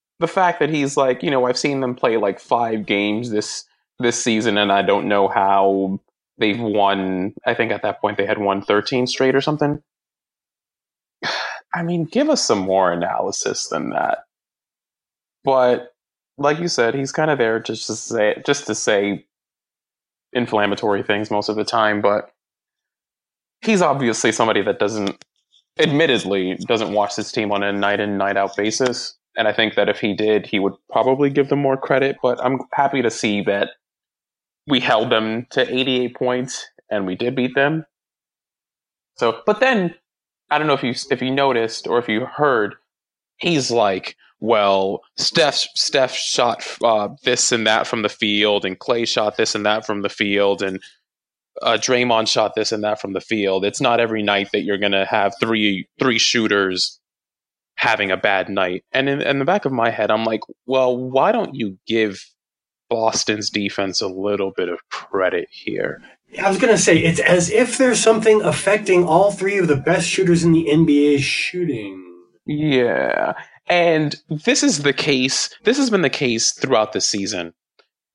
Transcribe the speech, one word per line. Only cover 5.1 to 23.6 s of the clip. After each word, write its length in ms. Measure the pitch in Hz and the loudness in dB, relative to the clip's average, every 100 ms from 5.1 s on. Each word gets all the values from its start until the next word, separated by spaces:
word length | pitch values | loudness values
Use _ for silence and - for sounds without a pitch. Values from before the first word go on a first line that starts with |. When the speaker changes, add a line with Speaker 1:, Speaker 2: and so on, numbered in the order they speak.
| 101 98 | 2 2
Speaker 1:
how 720 | 104 98 98 98 98 95 98 - _ _ - | 2 2 4 2 2 -2 -6 -10 _ _ -4
they've 220 | 110 101 | -2 -2
won." 720 | 113 104 98 98 95 92 98 - 120 | -2 0 2 0 -2 -4 -4 -4 -2
I 80 | |
think 180 | 120 113 | -2 -2
at 120 | 104 | -2
that 180 | 101 - | -4 -2
point 160 | 104 104 | -2 -2
they 80 | 101 | -2
had 120 | 107 | 0
won 240 | 101 98 | 0 0
thirteen 460 | - 104 - 127 127 | 0 0 0 -2 -2
straight 260 | - 131 | 0 2
or 60 | 135 | 2
something. 420 | 147 147 147 147 - _ _ _ _ _ _ _ _ _ _ _ _ _ | 0 0 -2 -2 -10 _ _ _ _ _ _ _ _ _ _ _ _ _
<sighs> 500 | - - - - - | -8 -6 -8 -12 -10
I 100 | - | -6
mean, 200 | 170 175 | -2 -2
give 260 | 156 240 302 | -2 0 0
us 160 | 285 - | 0 0
some 140 | 107 | 0
more 320 | 95 95 90 | 2 2 2
analysis 800 | 87 87 - 98 - 98 - - | 0 -2 -2 -4 -4 -4 -6 -4
than 220 | 76 - | -4 -4
that. 340 | - - - - _ _ _ _ _ _ _ _ _ _ _ 135 | -2 -2 -4 -8 _ _ _ _ _ _ _ _ _ _ _ 0
But 480 | 131 123 123 - _ _ _ _ - | 4 4 2 -2 _ _ _ _ -2
like 220 | 143 156 | 0 0
you 80 | 175 | -2
said, 280 | - 117 135 | 0 0 0
he's 160 | 135 | -4
kinda 240 | - 156 131 | -2 0 2
there 240 | 113 113 | 0 0
just 280 | - 110 - | -4 -8 -8
to 80 | 110 | -8
say, 460 | - 113 104 - - | -4 0 0 0 -2
just 200 | 143 - | -2 -4
to 80 | 107 | -4
say 500 | - 104 101 90 - _ _ _ _ _ _ _ _ _ _ | 0 2 0 -4 -10 _ _ _ _ _ _ _ _ _ _
inflammatory 720 | 123 117 107 104 98 107 98 | -4 -2 0 0 0 0 0
things 280 | 98 104 107 | 0 -2 -2
most 180 | 104 104 | -2 -2
of 60 | 107 | -4
the 100 | 101 | -2
time, 360 | 113 107 104 | 0 2 2
but 280 | 104 104 - _ _ _ _ _ _ _ _ _ _ _ _ _ | 2 0 -2 _ _ _ _ _ _ _ _ _ _ _ _ _